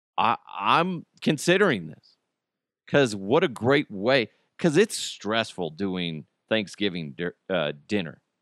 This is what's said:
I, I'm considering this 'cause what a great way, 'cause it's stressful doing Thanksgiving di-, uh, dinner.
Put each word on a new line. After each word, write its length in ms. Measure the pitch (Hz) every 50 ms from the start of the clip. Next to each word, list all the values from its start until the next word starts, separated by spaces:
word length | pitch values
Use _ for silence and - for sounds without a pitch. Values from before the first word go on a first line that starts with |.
| _ _ _
I, 200 | - 98 113 120 - _ - -
I'm 500 | 90 98 110 127 156 170 185 180 160 - _ _ -
considering 680 | - 220 165 135 - - 180 190 208 185 127 95 80 78
this 300 | - - _ _ _ _ _ _ _ _ _ _ _ _ _ _ _ _ _
'cause 300 | - - 143 139 113 104
what 260 | 98 98 98 127 165 185
a 60 | 160
great 420 | 113 - 107 127 139 147 147 -
way, 400 | 107 95 101 123 135 135 110 - _ _ _ _ _ -
'cause 180 | - 170 139
it's 200 | 170 220 - -
stressful 720 | - - - - - - 101 110 113 110 - - - 87 80
doing 560 | 80 78 101 95 90 90 87 85 80 76 - _ _ _ _ -
Thanksgiving 640 | 113 110 101 85 - - 101 98 87 90 80 71 67
di-, 180 | - 87 85 - _ _ -
uh, 240 | 95 87 76 73 76 73 _
dinner. 340 | - 104 101 87 76 69 - _ _ _ _